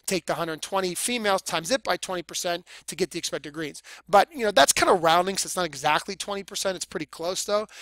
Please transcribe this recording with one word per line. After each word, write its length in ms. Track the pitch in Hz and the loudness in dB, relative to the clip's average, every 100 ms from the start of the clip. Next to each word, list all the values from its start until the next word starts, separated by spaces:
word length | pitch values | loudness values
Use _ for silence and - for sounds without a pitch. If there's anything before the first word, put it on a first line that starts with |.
| - | -4
take 200 | 185 - | -2 -2
the 80 | |
hundred 280 | 156 165 156 | -4 -4 -6
twenty 340 | - 190 185 170 | -2 -2 0 -2
females, 460 | - 240 208 190 | -2 0 2 2
times 300 | - 165 165 | 0 -4 0
it 100 | 262 | -2
by 140 | - 180 | 0 -4
twenty 280 | - 180 | -4 -8
percent 420 | - 175 180 175 - - - | -6 -6 -4 -4 -8 -16 -14
to 80 | 156 | -4
get 160 | 170 | -4
the 80 | 170 | -4
expected 340 | - 156 151 | -6 -6 -8
greens. 280 | 151 151 - - - - | -8 -8 -10 -18 -20 4
But, 240 | 202 - | 6 6
you 100 | 302 | 0
know, 80 | 214 | 2
that's 220 | 190 - | 6 6
kind 160 | - 339 | 6 4
of 120 | 196 | 6
rounding, 360 | 165 170 185 190 | 6 4 4 -2
so 100 | 160 | -4
it's 80 | - | -4
not 100 | 170 | -4
exactly 520 | 139 147 160 - 185 | -2 0 0 -2 -8
twenty 260 | - 202 | -6 -6
percent. 320 | 190 202 196 180 | -8 -4 -4 -4
It's 80 | |
pretty 220 | - 185 151 | -8 -8 -10
close, 400 | - 170 185 - | -8 -6 -4 -2
though. 220 | 208 214 - | -2 -2 -12